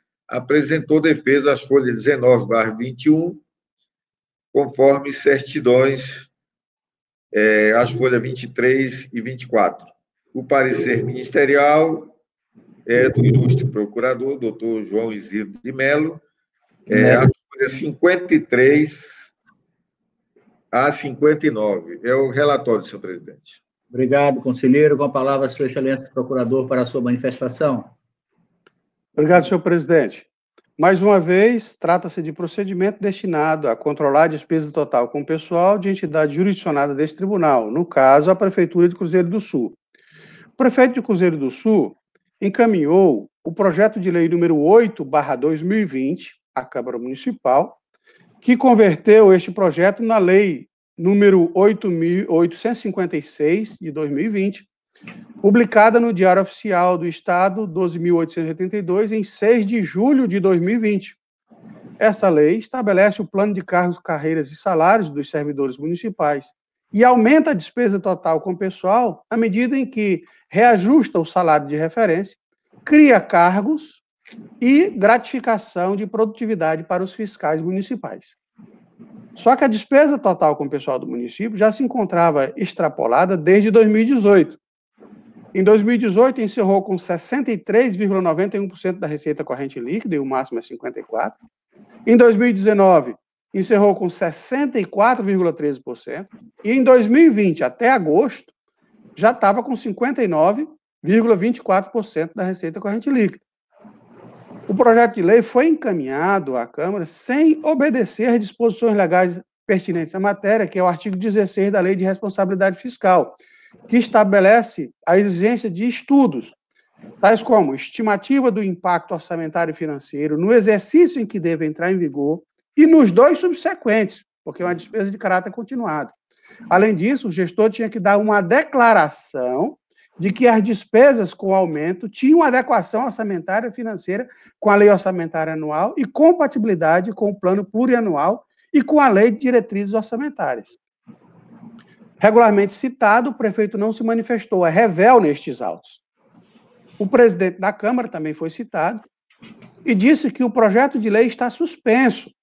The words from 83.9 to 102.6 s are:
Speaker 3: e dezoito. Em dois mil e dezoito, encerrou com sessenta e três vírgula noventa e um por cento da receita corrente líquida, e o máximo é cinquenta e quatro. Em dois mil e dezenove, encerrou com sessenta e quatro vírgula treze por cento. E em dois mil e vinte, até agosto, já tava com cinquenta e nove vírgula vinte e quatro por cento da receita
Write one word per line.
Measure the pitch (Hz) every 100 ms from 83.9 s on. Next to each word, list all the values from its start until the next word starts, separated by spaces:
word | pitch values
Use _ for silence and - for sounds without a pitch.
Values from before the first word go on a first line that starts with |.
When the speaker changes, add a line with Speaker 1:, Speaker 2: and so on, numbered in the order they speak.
| 214
Speaker 3:
e |
dezoito. | 226 262 202 196 - - _ _ _ _ - - _ - -
Em | -
dois | 190 220
mil | 208
e | 240
dezoito, | 226 190 262 262
encerrou | 214 214 190 196
com | 196 185
sessenta | - 170 - 269 254
e | 202
três | - 208 254 185
vírgula | 202 190
noventa | 180 156 196 202
e |
um | 196
por | -
cento | 185 180
da | 156
receita | 151 151 147
corrente | 143 131 135 135
líquida, | 117 208 220
e | 151
o |
máximo | 135 131 135 117
é |
cinquenta | - 120 127 117
e |
quatro. | - 110 113 - _ _ _ _ _ - -
Em | 233
dois | 240 208
mil | 240
e |
dezenove, | 196 202 202 190 170 123 - _ _ _
encerrou | 196 185 208 208
com | 190 180
sessenta | - 170 156 - 262 285 226
e |
quatro | 185 196 226 247
vírgula | 202 190 170
treze | 160 147 131
por | - 120
cento. | - 139 196 - - _
E | 208
em | 262
dois | 247 254 214
mil | 269
e | 330
vinte, | 214 196 156
até | 127 - 240
agosto, | 262 160 165 262 - _ _ _ _ _ _ _
já | - 214
tava | 240 202 208
com | - 233
cinquenta | 220 190 240 277
e | 208
nove | 156 170 220 311 _ _ _
vírgula | 160 220 226 196
vinte | 220 240
e |
quatro | - 190 196
por | 233
cento | - 156 165
da | -
receita | 185 185